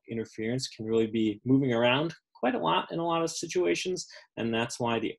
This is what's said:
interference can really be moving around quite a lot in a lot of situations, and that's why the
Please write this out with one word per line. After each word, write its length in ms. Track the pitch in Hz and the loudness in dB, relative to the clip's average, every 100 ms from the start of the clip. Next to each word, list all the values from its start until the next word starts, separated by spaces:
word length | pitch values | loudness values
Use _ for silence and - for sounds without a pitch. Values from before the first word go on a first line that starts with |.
| - | -8
interference 580 | 113 110 - 110 127 131 | -8 -6 -6 -4 -2 -4
can 180 | - 110 | -8 0
really 200 | 113 113 | 2 2
be 340 | 113 110 104 123 | 2 0 0 4
moving 280 | 135 135 | 4 4
around 420 | 117 120 131 165 - _ | 4 4 2 0 -6 _
quite 220 | - 247 240 | -4 -2 0
a 40 | |
lot 320 | 165 165 - | 0 0 0
in 60 | 165 | -4
a 80 | 170 | 0
lot 160 | 165 | 0
of 80 | 165 | 0
situations, 760 | - 165 185 175 170 185 180 - - - - | -4 -4 0 2 0 -2 -6 -8 -16 -16 -6
and 140 | 113 | -2
that's 280 | 113 120 - | -2 -2 -4
why 200 | 117 117 | -2 -2
the 140 | 107 | -2